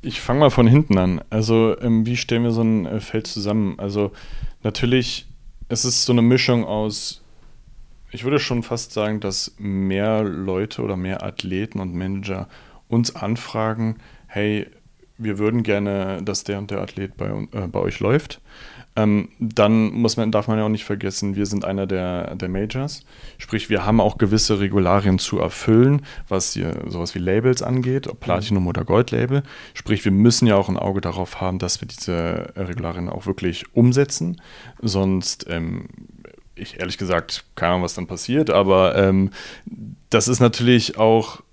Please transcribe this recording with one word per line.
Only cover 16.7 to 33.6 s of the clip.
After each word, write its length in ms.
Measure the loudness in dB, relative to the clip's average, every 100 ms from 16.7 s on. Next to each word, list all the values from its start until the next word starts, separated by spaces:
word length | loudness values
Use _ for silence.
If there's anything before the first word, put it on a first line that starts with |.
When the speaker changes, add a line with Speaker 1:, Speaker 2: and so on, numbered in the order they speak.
Speaker 1:
der 80 | -6
Athlet 360 | -6 -8 -10 -6
bei 160 | -6
un-, 160 | -6 -6
äh, 160 | -6 -4
bei 100 | -2
euch 220 | -2 -2
läuft." 400 | 0 0 -2 -18 -18 -20 -20 -20 -8
Ähm, 360 | 0 2 2 -2 _
dann 520 | -4 4 4 6 2
muss 260 | 2 0 2
man, 120 | 0
darf 160 | 0 0
man 100 | 0
ja 80 | 0
auch 20 |
nicht 160 | -2
vergessen, 500 | -4 -4 -4 -4 -4
wir 120 | -2 -2
sind 180 | -2
einer 220 | -2 -4 -2
der, 480 | -2 -2 -4 -6
der 160 | -8 -6
Majors. 540 | -4 -4 -4 -6 -10 _ -20 -20 -18
Sprich, 320 | -6 -6 0
wir 160 | 0 4
haben 160 | 4
auch 160 | 4 2
gewisse 420 | 2 2 2 0
Regularien 580 | 2 2 4 4 4 0
zu 200 | 0 -2
erfüllen, 640 | -2 -4 4 6 6 4 -2 -14 -6
was 240 | -4 -2
hier 240 | -4 -6 -6 -8
sowas 260 | -8 -6
wie 40 | -4
Labels 440 | 0 2 2 0
angeht, 440 | 0 -2 0 -2 -4
ob 140 | -10
Platinum- 440 | -2 -2 2 0
Speaker 2:
Mhm. 40 | 2
Speaker 1:
oder 160 | -2
Gold-Label. 600 | 2 2 2 0 0 0 -2 -16 -18
Sprich, 320 | -14 -2 0
wir 80 | 2
müssen 340 | 6 6 6 4
ja 100 | 4
auch 120 | 2
ein 80 | -2
Auge 240 | -2 -2
darauf 400 | -4 -6 -6 -4
haben, 180 | -4 -4
dass 220 | -4 -6
wir 80 | -8
diese, 640 | -10 -4 -2 -2 -4 -8
äh, 60 | -8
Regularien 480 | -8 -6 -6 -6 -6
auch 160 | -6
wirklich 400 | -6 -4 -4 -4